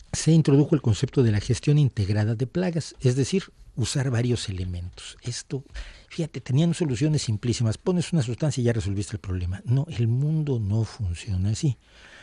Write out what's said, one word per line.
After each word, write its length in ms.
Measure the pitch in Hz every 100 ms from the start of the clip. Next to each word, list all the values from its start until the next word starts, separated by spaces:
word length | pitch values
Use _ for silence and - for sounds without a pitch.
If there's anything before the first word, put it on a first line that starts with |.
| -
se 180 | - 151
introdujo 440 | 160 151 139 147 -
el 60 |
concepto 400 | 123 104 123 -
de 100 | 117
la 80 | 104
gestión 360 | - 113 - 147
integrada 580 | 135 - 95 104 107 107
de 100 | 101
plagas, 480 | 175 185 165 - -
es 160 | 127 127
decir, 360 | 131 190 - - -
usar 360 | - 107 143 127
varios 400 | 117 123 117 -
elementos. 640 | 92 92 87 90 - - -
Esto, 420 | 120 - - 135 - - - - -
fíjate, 320 | - 156 135
tenían 320 | - 131 170
soluciones 480 | - 160 107 156 147
simplísimas. 560 | - 104 123 107 113 101
Pones 340 | - 180 -
una 100 | 170
sustancia 380 | 117 113 156 -
y 40 |
ya 100 | 117
resolviste 400 | 113 95 101 101
el 40 | 104
problema. 440 | 95 92 87 95
No, 220 | - 135 151
el 200 | - 117
mundo 520 | 123 147 160 147 120
no 240 | 98 110
funciona 680 | 107 - 92 82 - 92 98
así. 260 | 113 151 - _ - - -